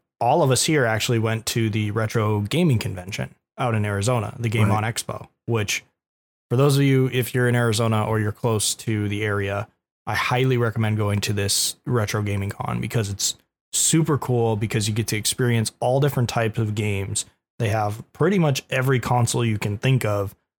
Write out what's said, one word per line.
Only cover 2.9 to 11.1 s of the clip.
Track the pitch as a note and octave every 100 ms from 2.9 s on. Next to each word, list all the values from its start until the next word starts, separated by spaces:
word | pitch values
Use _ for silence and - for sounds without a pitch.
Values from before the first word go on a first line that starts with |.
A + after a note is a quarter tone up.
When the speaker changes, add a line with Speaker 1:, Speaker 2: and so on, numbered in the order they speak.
| F#2 F2+ A#2 C3 _ _ -
Speaker 1:
out | B2 A2
in | G#2
Arizona, | G2+ G#2 A#2+ G#2 -
the | A2+
Game | A2+ G#2+
Speaker 2:
Right. | G#2+
Speaker 1:
On | A2
Expo, | - - - - _ -
which, | A2+ G#2+ - - _ _ _ _ _ -
for | A#2+
those | C#3+ C#3
of |
you, | C#3 C3 C3
if | B2+ A#2+
you're | B2+ B2
in | A#2+
Arizona | A#2 G#2+ A2+ G#2+ G#2+
or | A2
you're | G#2+
close | - B2 G#2+ - -
to | - G#2+ G#2
the | G#2
area, | G#2+ G2+ G2 G2+ G#2 _ _ _ -
I | G#2+
highly | - B2+ C3 A#2+
recommend | A#2 A2+ G#2+ G#2+
going | G#2